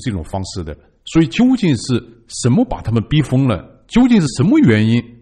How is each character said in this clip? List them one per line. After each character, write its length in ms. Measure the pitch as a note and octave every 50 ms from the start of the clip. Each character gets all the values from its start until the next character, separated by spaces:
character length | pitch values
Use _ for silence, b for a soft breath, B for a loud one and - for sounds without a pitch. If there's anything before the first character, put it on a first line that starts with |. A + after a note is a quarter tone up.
| -
这 60 | B2+
种 120 | G#2 F2+ D#2
方 160 | - - G2 F#2+
式 180 | - - G2 E2
的。 140 | D2+ D2 b b b b b _
所 180 | - - D#3+ E3
以 20 |
究 300 | - - - A#3+ B3+ C4
竟 200 | - - E3+ C3+
是 180 | A2 - - B2 A2 - - - _ _
什 240 | _ - - - B2+
么 120 | B2+ G3+ B3+
把 200 | - - D#2+ F2
他 80 | -
们 120 | A2+ A#2 G2+ -
逼 100 | C#3+ D3+
疯 280 | C3+ - C3 C3 C#3
了？ 200 | B2+ G#2 E2 - - - _ _
究 200 | _ - A#3 B3+
竟 140 | B3 A#3+ G#3
是 60 | D#3+ C3 -
什 60 | - B2+
么 160 | F#3+ C#4+ D#4+
原 280 | C4+ D3 A2 G#2+ A2
因？ 160 | A2 A#2 A#2+ A#2 - - -